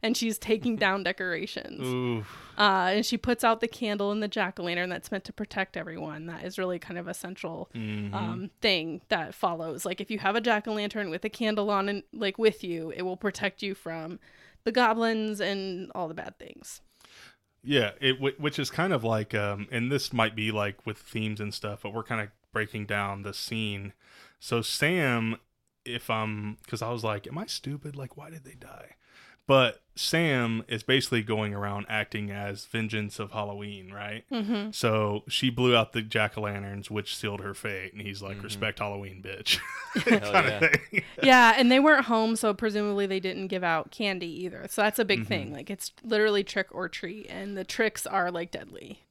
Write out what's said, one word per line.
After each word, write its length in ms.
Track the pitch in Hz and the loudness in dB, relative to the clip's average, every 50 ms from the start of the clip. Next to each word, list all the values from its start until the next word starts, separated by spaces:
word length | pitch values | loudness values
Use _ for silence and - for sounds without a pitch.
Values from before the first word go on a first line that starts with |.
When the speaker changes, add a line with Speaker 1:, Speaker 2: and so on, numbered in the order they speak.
| - | 2
Speaker 1:
and 120 | 226 233 | 0 0
she's 220 | - 233 226 214 - | 2 2 0 -2 -2
taking 380 | - - 214 220 220 240 226 | 0 0 0 2 2 0 0
Speaker 2:
<laughs> 100 | 208 214 | 2 2
Speaker 1:
down 160 | 196 190 202 | 2 2 2
decorations. 800 | 190 175 185 - 190 185 175 156 170 - - - - - - - | 0 -2 -2 -2 -2 -4 -2 -4 -4 -6 -6 -8 -8 -10 -8 -6
Speaker 2:
Oof. 560 | 135 127 127 127 127 123 120 113 104 - - - - - - | -4 -2 0 0 0 0 0 0 -2 -6 -12 -18 -18 -16 0
Speaker 1:
Uh, 360 | - 208 208 190 190 180 180 190 | 4 4 6 6 4 4 4 2
and 100 | 208 233 | 2 2
she 120 | - - 233 | 2 -2 -2
puts 260 | - - 240 233 - | 0 0 0 2 4
out 180 | 233 226 220 | 2 4 4
the 60 | 233 233 | 0 -4
candle 440 | - - 254 214 208 208 202 202 | -4 -4 -4 -2 -2 0 0 0
and 100 | 208 214 | 0 0
the 60 | 214 208 | -2 -2
jack-o'-lantern 640 | - 220 202 180 202 - 180 175 170 175 180 185 | 0 -2 -2 -2 -2 -4 -4 -2 0 0 -2 -2
that's 220 | 180 - - - | -4 -6 -6 -6
meant 120 | - 190 - | -8 -8 -6
to 100 | - - | -8 -8
protect 420 | - 214 - - 208 190 - - | -8 -8 -6 -4 -4 -4 -4 -4
everyone. 520 | 180 160 165 160 170 160 156 151 151 156 165 | -10 -10 -8 -10 -8 -8 -8 -8 -10 -10 -10
That 160 | 170 165 - | -10 -8 -10
is 160 | 180 180 - | -10 -6 -4
really 180 | 185 180 180 175 | -4 -2 -2 -4
kind 220 | - - 185 175 | -6 -8 -8 -8
of 80 | 175 190 | -8 -8
a 80 | 180 | -10
central, 560 | - - 185 185 - - 165 165 160 175 - _ | -8 -8 -10 -12 -8 -10 -10 -8 -8 -12 -10 _
Speaker 2:
Mm-hmm. 400 | - 110 - 107 - 104 101 101 | -8 -6 -4 -4 -4 -4 -4 -4
Speaker 1:
um, 380 | 190 214 - - 180 185 196 _ _ | -4 -4 -4 -4 -6 -8 -10 _ _
thing 400 | - 226 196 175 160 165 156 185 _ _ | 2 2 2 2 0 -4 -8 -8 _ _
that 240 | - 180 160 - - | -2 -2 -2 -4 -6
follows. 540 | - - 185 175 165 165 165 151 131 - 190 | -2 -2 -2 0 0 -4 -6 -6 -6 -4 -6
Like, 140 | 185 - | -4 -6
if 100 | 202 - | -6 -6
you 80 | 220 202 | -6 0
have 160 | - 196 202 | 0 2 2
a 60 | 233 | 2
jack-o'-lantern 680 | 220 240 226 208 208 - 214 214 208 208 - 220 208 185 | 2 2 2 2 2 -2 -2 -2 -2 -2 -2 -4 -4 -4
with 160 | 156 180 - | -4 -4 -6
a 40 | 214 | -6
candle 420 | - - 240 220 214 214 202 208 | -4 -2 0 0 2 2 2 2
on 180 | 208 196 196 202 | 2 2 2 0
and, 140 | 202 202 - _ - | -2 -4 -6 _ -8
like, 240 | 220 220 196 190 - | -4 -2 -2 -2 4
with 260 | 220 214 214 - - | 4 4 4 4 -6
you, 280 | 185 170 165 160 160 - | -6 -4 -4 -4 -6 -6
it 60 | - | -4
will 160 | 185 185 185 185 | -4 -4 -4 -2
protect 460 | - 208 185 - - 202 - _ - | -2 -2 -2 0 -2 -2 -2 _ -6
you 100 | 202 190 | -6 -6
from 460 | - - 170 165 165 160 160 180 214 _ - - - - - _ _ _ | -6 -8 -8 -8 -8 -8 -8 -10 -12 _ -20 -20 -20 -20 -20 _ _ _
the 60 | - | 0
goblins 720 | 226 247 247 226 226 226 226 226 226 220 220 214 214 202 | 2 4 4 4 4 4 2 2 2 2 0 -2 -2 -2
and 500 | 202 180 202 196 190 196 185 175 190 - - | -2 -2 0 -2 -2 -4 -6 -6 -8 -8 -6
all 120 | - 180 160 | -6 -6 -4
the 60 | 165 | -6
bad 240 | 165 - - - _ | -8 -10 -12 -12 _
things. 440 | - - - - - - - - - _ _ _ _ - - - - - _ _ _ _ _ _ _ | -18 -18 -18 -18 -16 -16 -18 -18 -18 _ _ _ _ -20 -20 -20 -20 -20 _ _ _ _ _ _ _
Speaker 2:
Yeah, 280 | 120 143 139 113 104 - - | 2 4 4 4 2 0 0
it 180 | 139 131 131 131 | 0 0 2 2
whi-, 160 | 135 135 135 - | 0 -2 -2 0
which 220 | 147 147 143 - | -2 -2 0 0
is 100 | 143 - | -4 -4
kind 220 | - - 165 196 185 | 0 0 2 2 2
of 100 | 135 110 | 2 2
like, 300 | 113 113 110 104 - - | 2 0 0 0 0 -2
um, 340 | 107 101 101 101 98 104 - | 0 0 0 -2 -4 -6 -6
and 200 | - 117 117 123 | -4 -2 0 0
this 200 | 143 139 - - | 0 0 -2 -2
might 240 | - 120 113 110 110 | 0 2 2 2 0
be, 160 | 113 110 110 | -2 -2 0
like, 340 | 107 107 104 104 101 - - | 0 0 0 -2 -4 -6 -8
with 120 | - 107 - | -10 -10 -10
themes 420 | - - - 113 110 107 107 104 | -12 -8 -6 -4 -2 -2 -4 -4
and 140 | 107 104 101 | -6 -6 -8
stuff, 280 | - - 107 104 101 - | -6 -8 -8 -8 -8 -10
but 100 | 104 101 | -8 -8
we're 100 | 117 107 | -8 -6
kinda 280 | - 123 110 107 101 _ _ _ _ | -4 -4 -4 -4 -6 _ _ _ _
breaking 340 | _ 113 107 101 - 110 104 | _ -4 -4 -4 -4 -8 -4
down 380 | 104 104 104 101 98 98 98 98 | -2 -2 -2 0 -2 -4 -6 -8
the 100 | 104 95 | -8 -8
scene. 600 | - - - 120 113 110 107 101 98 98 98 - _ _ - - - - - _ _ | -8 -6 -6 -4 -4 -4 -4 -4 -6 -8 -10 -12 _ _ -20 -20 -20 -20 -20 _ _
So 220 | - - - 117 | -6 -2 0 0
Sam, 760 | 110 - - - - 151 180 185 160 135 120 117 113 113 113 - _ _ _ _ _ _ _ _ _ | 0 0 -2 0 2 2 2 4 2 2 2 2 0 -2 -4 -6 _ _ _ _ _ _ _ _ _
if 240 | - 120 120 - - | -8 -8 -8 -4 -2
I'm, 480 | 117 110 110 107 107 104 104 104 107 - _ - | -2 0 0 -2 -4 -4 -6 -8 -10 -12 _ -8
'cause 140 | - 110 | -6 -6
I 80 | 113 113 | -4 -4
was 120 | 120 120 110 | -4 -2 -2
like, 220 | 110 107 104 - - | -2 -2 -2 -6 -8
"Am 100 | 131 156 | -8 -8
I 80 | 214 | -8
stupid? 500 | - - - - 135 143 147 - 151 139 | -6 -8 -8 -6 -6 -8 -8 -10 -12 -12
Like, 220 | 139 135 127 - - | -10 -12 -12 -14 -16
why 120 | 147 151 | -18 -16
did 140 | 165 160 135 | -16 -18 -18
they 120 | 131 127 | -20 -20
die?" 400 | 123 - - - - - - - _ _ _ _ - - - - _ _ | -20 -20 -18 -18 -18 -18 -20 -20 _ _ _ _ -20 -20 -20 -20 _ _
But 360 | - 139 135 127 117 - - _ _ _ - | 6 8 8 8 6 4 -2 _ _ _ -4
Sam 680 | - - - 160 170 160 139 127 120 117 113 110 113 - | -2 2 2 4 4 4 4 4 2 2 0 -2 -2 -4
is 140 | 120 110 - | -6 -6 0
basically 380 | - 131 135 127 - - 117 | 2 2 2 4 2 0 0
going 320 | 110 110 113 107 107 104 101 | 0 2 0 0 0 -2 -2
around 320 | 101 101 101 101 101 101 - | -4 -4 -4 -4 -4 -6 -4
acting 420 | 107 107 104 - - 107 104 101 | -2 -2 -2 -2 -4 -6 -6 -4
as 320 | 101 101 101 101 101 101 - | -6 -6 -6 -6 -8 -8 -12
Vengeance 540 | - - 113 110 107 110 110 104 104 - - | -6 -2 -2 -2 0 0 -2 -2 -4 -4 -8
of 120 | 110 95 - | -8 -6 -4
Halloween, 580 | 110 104 104 101 101 104 104 101 98 95 92 | -4 -4 -4 -6 -8 -10 -10 -12 -12 -14 -14
right? 320 | 98 101 104 104 104 113 - _ | -12 -10 -8 -8 -8 -10 -10 _
Speaker 1:
Mm-hmm. 400 | 277 240 214 202 240 208 202 220 | -4 -4 0 0 0 -2 -2 -4
Speaker 2:
So 540 | 208 - - 120 110 110 107 104 104 107 - - | -6 0 2 2 4 4 2 2 0 -2 -4 -4
she 220 | - - - 131 | -4 0 0 0
blew 260 | 120 120 127 123 123 | 2 4 4 6 6
out 160 | 117 110 - | 6 4 4
the 100 | - 117 | 0 -4
jack-o'-lanterns, 880 | 110 107 - 113 107 104 - - 107 104 101 101 101 98 101 101 98 - | -4 0 0 2 2 2 0 -2 -4 -4 -4 -6 -6 -6 -8 -8 -8 -6
which 240 | 104 107 101 - - | -4 -4 -4 -4 -8
sealed 280 | - - 107 101 101 | -6 -4 -6 -6 -4
her 120 | 95 101 98 | -8 -8 -10
fate. 380 | - - 110 101 95 92 95 | -8 -8 -6 -6 -6 -8 -10
And 100 | - 104 | -10 -10
he's 200 | 101 101 98 95 | -8 -8 -8 -8
like, 140 | 101 95 98 101 | -8 -10 -10 -10
Speaker 3:
Mm-hmm. 60 | 101 | -8
Speaker 2:
"Respect 340 | 104 101 101 107 110 104 - | -8 -6 -2 -2 -2 0 0
Halloween, 420 | 110 104 101 101 98 95 95 95 | -2 -4 -4 -6 -8 -10 -12 -12
bitch." 360 | 95 95 98 95 110 - - - - - - 523 | -12 -10 -10 -8 2 2 2 2 2 -6 -10 -10
<laughs> 160 | - - - 240 - | -10 -4 -2 0 4
Speaker 3:
Hell 260 | - 240 208 208 208 | 6 6 6 4 4
Speaker 2:
Kinda 280 | 202 190 156 131 107 101 | 4 6 6 4 4 4
Speaker 3:
yeah. 60 | - - - - - - | 4 6 6 4 2 0
Speaker 2:
thing. 120 | - 196 - - - - | -2 -2 -2 -2 -6 2
Speaker 1:
Yeah, 340 | - 269 254 254 240 226 226 233 | 8 10 10 12 12 10 10 10
and 120 | 262 240 | 8 8
they 120 | 254 262 | 8 8
weren't 240 | 277 311 311 277 262 | 10 10 8 8 6
home, 320 | - 233 220 220 220 226 220 | 4 4 4 4 4 2 2
so 160 | - 220 208 | 2 2 2
presumably 520 | 196 - 214 202 208 208 208 202 196 202 | 2 0 0 0 0 0 0 2 0 0
they 140 | 196 190 190 | 0 0 -2
didn't 280 | 180 185 185 180 190 190 | -2 -2 -4 -4 -4 -2
give 180 | 190 185 180 | -2 0 0
out 260 | 170 165 160 - - | 2 2 2 0 -4
candy 360 | - - 220 202 196 185 175 170 160 - 180 | -6 -2 -2 -2 -2 -2 -4 -8 -8 -6 -8
either. 200 | 180 185 - - - | -8 -8 -8 -12 -8
So 120 | - - | 0 2
that's 160 | 208 214 214 - | 2 2 4 2
a 40 | 226 | 2
big 140 | 190 202 120 | 2 2 0
Speaker 2:
Mm-hmm. 60 | 110 101 | 0 -2
Speaker 1:
thing. 240 | 214 170 139 104 147 | -2 -4 -4 -6 -10
Like, 160 | 139 - - | -10 -10 -10
it's 220 | 202 - - - _ _ - | -10 -10 -10 -12 _ _ -6
literally 400 | 233 226 214 214 214 208 202 196 | 0 2 4 4 4 4 2 0
trick 220 | - - 202 190 - | 0 -2 -4 -4 -4
or 160 | - - 185 180 | -6 -8 -8 -8
treat, 400 | - - - 175 185 214 208 - | -8 -8 -10 -8 -10 -10 -12 -12
and 280 | - 185 196 202 202 196 | -10 -10 -8 -8 -8 -8
the 80 | 185 | -8
tricks 420 | - - - 233 214 - - - - | -8 0 2 2 2 2 -2 -8 -2
are, 240 | - 190 180 180 | 0 2 2 2
like, 180 | 180 170 175 180 | 0 -4 -6 -4
deadly. 520 | - 202 - - - - - - - - _ _ | -8 -10 -10 -10 -16 -16 -14 -16 -16 -18 _ _